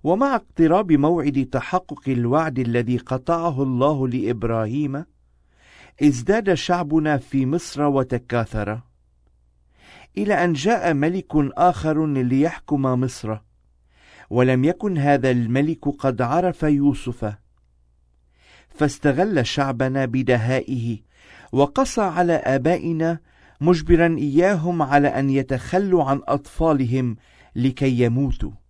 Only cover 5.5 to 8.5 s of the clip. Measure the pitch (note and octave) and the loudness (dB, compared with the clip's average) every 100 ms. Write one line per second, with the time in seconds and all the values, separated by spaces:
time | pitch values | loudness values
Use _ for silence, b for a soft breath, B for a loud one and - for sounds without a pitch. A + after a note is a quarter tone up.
5.5 | b b b b _ D3 B2 A#2+ A3 G3 | b b b b _ 2 2 0 0 2
6.5 | E3+ - F3 D3+ D#3+ D3+ C#3+ - C#3 C3 | 0 0 -2 0 0 2 -2 -2 -2 0
7.5 | E3 - C#3 D3 C#3 B2+ A#2+ - A#2+ A2+ | -2 -4 -2 0 0 0 -4 -2 -4 -2